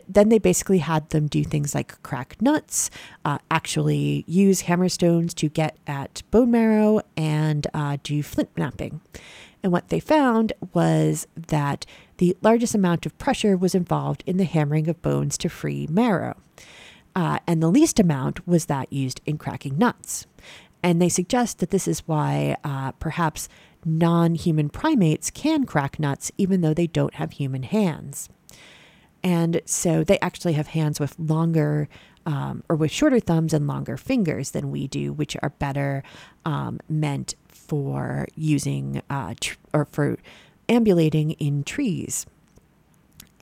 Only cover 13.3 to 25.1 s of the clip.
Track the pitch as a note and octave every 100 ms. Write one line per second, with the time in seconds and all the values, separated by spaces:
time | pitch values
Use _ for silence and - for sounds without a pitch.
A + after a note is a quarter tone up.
13.3 | B3 G#3 F#3 F3+ F#3+ F3+ D3+ C#3+ C#3+ -
14.3 | F#3 F3+ D#3+ D3 D#3 D#3 D#3+ D3 C#3+ C#3+
15.3 | - E3 - D3 C#3+ D3 E3+ B3 F3 A#2
16.3 | - _ - - - - - _ F#3 D#3
17.3 | D3 - E3 D#3+ A#3 D#4+ - F3+ C#3+ C#3+
18.3 | - - F3 - C#3 B2 C#3+ C3 - -
19.3 | D3+ - - C#3+ C#3 A#3+ - - - -
20.3 | _ - - - _ F3+ E3+ F3 F3 F3+
21.3 | B3 A#3+ - F3+ G3 - D#3+ - D#3 C#3+
22.3 | C#3+ C#3+ - D3 C3+ C3+ - D#3+ D#3+ D#3+
23.3 | - - - - _ D#3+ D#3+ E3 E3+ E3+
24.3 | E3 F3+ D#3 D3 - D#4+ C#4+ E3